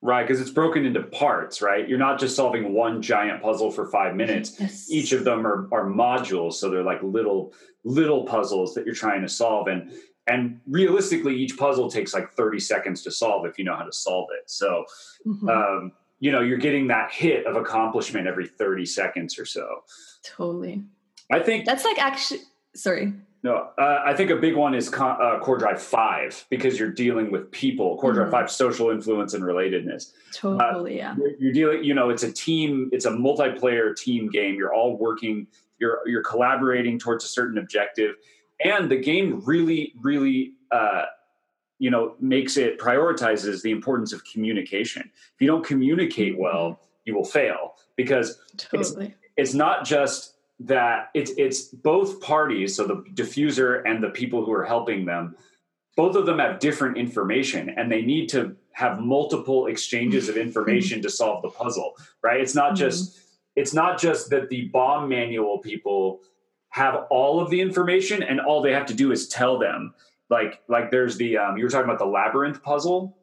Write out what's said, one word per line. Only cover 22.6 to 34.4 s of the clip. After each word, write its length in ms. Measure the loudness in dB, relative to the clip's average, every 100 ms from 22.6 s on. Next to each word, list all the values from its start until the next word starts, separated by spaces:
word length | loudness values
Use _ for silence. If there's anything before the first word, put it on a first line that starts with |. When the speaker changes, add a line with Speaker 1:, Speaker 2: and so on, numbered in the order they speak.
| _ -8
Speaker 2:
sorry. 380 | -4 -2 -2 -6 -14 _
Speaker 1:
No, 260 | -2 -2 -2 0
uh, 240 | 2 4 2
I 80 |
think 160 | 2 2
a 60 | 4
big 200 | 2 4
one 200 | 2 2
is 120 | -2
co-, 160 | 0
uh, 360 | 0 2 2 2
Core 180 | 2 2
Drive 240 | 2 0
five, 640 | 0 2 2 0 -4 -8 -6
because 260 | 0 0 0
you're 140 | -2
dealing 400 | 0 2 2 0
with 180 | -2 -6
people. 480 | -4 -2 0 -2 2
Core 140 | 2
Drive 140 | 2 2
Speaker 2:
Mm-hmm. 40 | 2
Speaker 1:
five: 160 | 0
social 400 | 0 0 2 0
influence 420 | 0 0 -2 0
and 100 | -4
relatedness. 680 | -2 0 0 -2 -4 -10 -14 _ _
Speaker 2:
Totally, 680 | -8 -4 0 0 0 -6 -8
Speaker 1:
Uh, 140 | -8 -4
Speaker 2:
yeah. 0 |
Speaker 1:
you're, 140 | -4 0
you're 120 | 0
dealing, 300 | 2 2 2
you 120 | 0 2
know, 160 | 2
it's 100 | 0
a 100 | -2
team, 580 | -6 -2 0 0 -2 -2
it's 120 | 0 -2
a 40 |
multiplayer 840 | 0 0 2 0 2 0 2 0 -2
team 340 | -2 -2 -2
game. 240 | -2